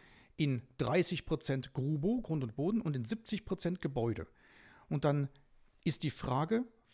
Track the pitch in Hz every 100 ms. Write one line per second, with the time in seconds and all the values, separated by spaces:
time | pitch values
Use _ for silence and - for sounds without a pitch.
0 | - - - - 147 123 - - 120 175
1 | 170 170 - 156 - 135 - 135 135 156
2 | 180 247 220 156 123 113 170 226 165 135
3 | 113 226 - 214 - - 170 180 147 135
4 | 117 90 - - - - - - - 147
5 | 151 147 139 - - - - _ 165 -
6 | 147 - 139 131 160 226 247 - -